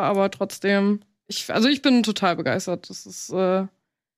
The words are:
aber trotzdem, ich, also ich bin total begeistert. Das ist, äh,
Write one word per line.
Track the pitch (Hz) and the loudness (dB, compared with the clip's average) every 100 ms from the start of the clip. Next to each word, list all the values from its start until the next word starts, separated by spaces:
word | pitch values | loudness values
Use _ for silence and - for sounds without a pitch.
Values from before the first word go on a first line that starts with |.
aber | 160 196 196 | 2 2 0
trotzdem, | - 196 - 196 202 202 208 _ _ - | -2 -6 -2 0 2 2 0 _ _ -12
ich, | - - | -10 -4
also | - 254 | 0 2
ich | 277 | 2
bin | 285 247 | 2 4
total | 220 202 190 165 | 2 0 0 0
begeistert. | 135 175 185 175 - | 0 -2 -2 -6 -8
Das | 190 196 | -16 -16
ist, | - - | -16 -6
äh, | 185 185 190 190 _ _ _ _ | 0 2 0 -2 _ _ _ _